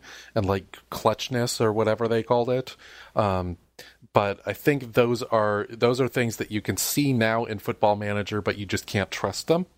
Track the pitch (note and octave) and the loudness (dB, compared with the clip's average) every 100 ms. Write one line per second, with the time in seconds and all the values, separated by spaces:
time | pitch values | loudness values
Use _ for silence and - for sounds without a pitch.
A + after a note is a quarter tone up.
0 | - - - A2+ F#2+ G2 - - - - | -6 -20 -6 0 2 0 -2 -18 -12 0
1 | A2+ G#2+ - B2 A#2+ - A2+ G#2+ G#2+ G#2+ | 0 0 -2 -2 0 2 2 4 2 2
2 | A2+ A2+ A2 B2 A#2+ B2+ B2+ - - - | 0 0 2 2 2 0 -2 -12 -20 -20
3 | - - G#2 F#2 F2+ E2+ _ - - - | -6 0 2 2 -2 -6 _ -20 -20 -20
4 | - A#2 G2+ G2 - G2+ - C#3+ A#2+ A2 | -6 -2 -2 -2 -6 -4 -2 -2 0 2
5 | A#2+ A#2+ B2+ A2+ G#2+ G#2 G#2 A2+ A#2+ B2+ | 2 0 -2 0 0 0 -4 0 2 2
6 | B2+ C3 A#2 - - G#2+ - G2 - - | 0 0 -2 -2 -4 -4 -2 -2 -2 0
7 | C#3+ B2 A2+ A2+ A#2 G#2+ - A2+ G#2+ G#2 | 2 4 2 2 -2 -6 -6 2 2 4
8 | G#2 G#2 G2 G#2+ G#2 G2+ G2 G#2 - G#2 | 0 -2 -2 -2 -2 -2 -2 -4 -2 -2
9 | F#2+ - G2+ - - E3 F#3 | -2 -2 -4 -2 0 2 0